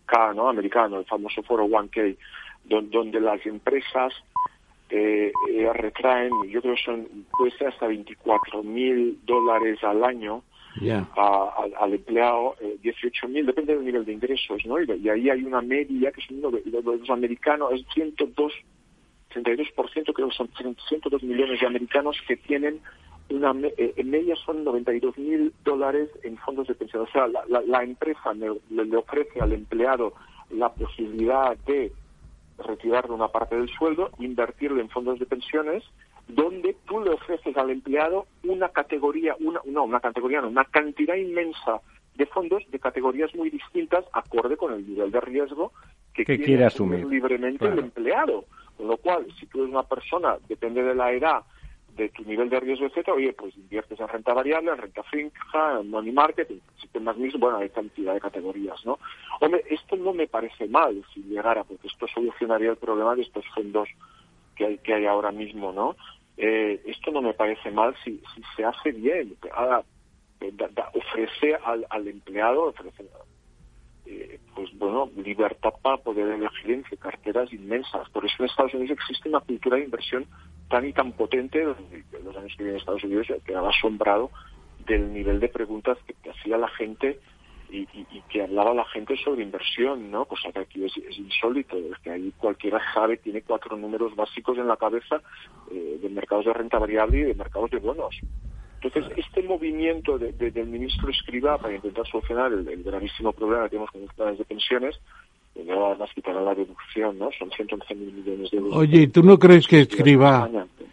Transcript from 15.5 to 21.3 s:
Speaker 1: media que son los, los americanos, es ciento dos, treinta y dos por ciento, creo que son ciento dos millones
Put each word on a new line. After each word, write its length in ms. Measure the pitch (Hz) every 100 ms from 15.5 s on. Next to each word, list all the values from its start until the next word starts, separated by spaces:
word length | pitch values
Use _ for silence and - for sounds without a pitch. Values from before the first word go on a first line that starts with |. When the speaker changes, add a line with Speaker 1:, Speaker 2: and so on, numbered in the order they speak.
| 127
Speaker 1:
media 500 | 120 139 139 131 135
que 100 | 139
son 180 | 127 135
los, 140 | 143 117 104
los 440 | 117 117 117 120
americanos, 640 | 123 123 120 151 147 139
es 80 | 127 131 156
ciento 320 | 156 151 139 131
dos, 160 | 151 - - _ _ _ _ _ _
treinta 220 | 120 120
y 20 | 123
dos 120 | 151 -
por 140 | 127
ciento, 240 | 156 156
creo 160 | 143 135
que 60 | -
son 140 | 120 - 127 120 -
ciento 220 | 156 143
dos 140 | 139
millones 360 | 127